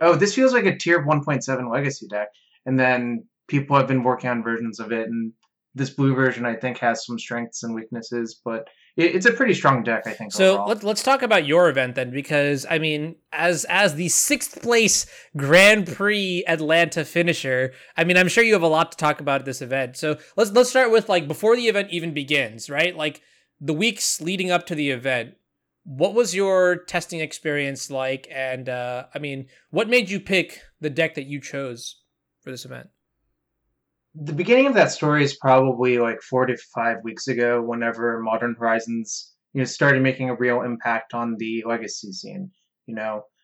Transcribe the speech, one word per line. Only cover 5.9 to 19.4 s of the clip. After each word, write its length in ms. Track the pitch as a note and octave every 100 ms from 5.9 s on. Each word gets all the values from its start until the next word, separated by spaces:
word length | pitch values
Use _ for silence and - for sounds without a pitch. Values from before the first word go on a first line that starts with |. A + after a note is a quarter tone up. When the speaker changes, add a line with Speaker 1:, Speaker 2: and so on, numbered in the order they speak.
Speaker 1:
blue 240 | - C#3
version, 320 | C3 C3 A#2 A#2+
I 100 | A2+
think, 220 | B2+ A#2+
has 260 | A#2+ A2+
some 140 | - A#2
strengths 440 | - A#2+ A#2 -
and 120 | A#2
weaknesses, 640 | A2+ A2 A#2 A2+ A#2+ A#2 -
but 240 | A#2+ A2+ - _ _ -
it, 180 | E3+
it's 120 | F#3+ A#3
a 60 |
pretty 200 | A3+ B3
strong 300 | D#3 D3 C3
deck, 220 | A2+ A2+ A2+
I 60 |
think, 200 | G#2 G#2+
Speaker 2:
So 200 | - F#3+
Speaker 1:
overall. 160 | G3 G#3
Speaker 2:
let's, 140 | G#3+
let's 200 | G#3 G#3
talk 180 | B3+ C4+
about 240 | B3 G3+
your 240 | D3 E3 F3
event 280 | C3+ B2+ B2
then, 140 | B2
because, 540 | C3 C#3 D3 C#3+ C#3+ -
I 80 | E3
mean, 380 | D#3+ D3+ D#3 E3+ -
as, 360 | - E3+ E3 -
as 280 | F#3 G3+
the 140 | C#3+ F3
sixth 540 | - - C#4+ - -
place 420 | A#3 A#3 A3 - - - - D3
Grand 500 | C#3 E3+ G3+ G#3+ E3+
Prix 580 | - G3+ G#3 F#3+ F3 F3
Atlanta 560 | E3 D#3 E3 E3+ E3+
finisher, 680 | D3 E3+ F3 D#3+ C3+ B2+ C3 - -
I 100 | -
mean, 120 | E3+ F3+
I'm 120 | F3+
sure 140 | -
you 120 | A3+
have 80 | G#3
a 60 | D#3+
lot 220 | D#3 E3
to 40 | -
talk 240 | D3+ D3
about 200 | C#3+ C#3